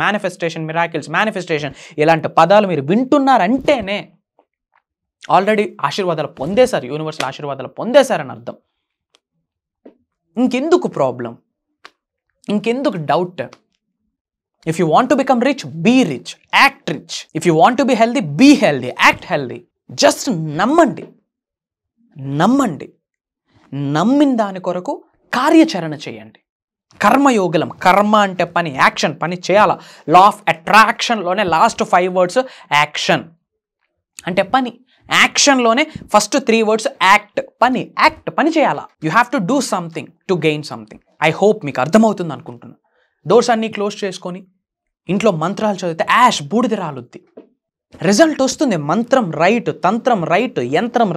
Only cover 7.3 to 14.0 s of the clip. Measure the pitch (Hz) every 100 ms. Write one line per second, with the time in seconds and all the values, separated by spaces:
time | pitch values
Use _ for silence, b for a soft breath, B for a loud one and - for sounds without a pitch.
7.3 | - 143 131 123 - 196 277 262 180 131
8.3 | 117 117 - _ _ _ _ _ _ _
9.3 | _ _ _ _ _ - _ _ _ _
10.3 | - 254 247 320 359 220 - 131 123 117
11.3 | 117 _ _ _ _ - _ _ _ _
12.3 | _ - 208 220 247 285 185 143 156 180
13.3 | - 120 - _ _ _ _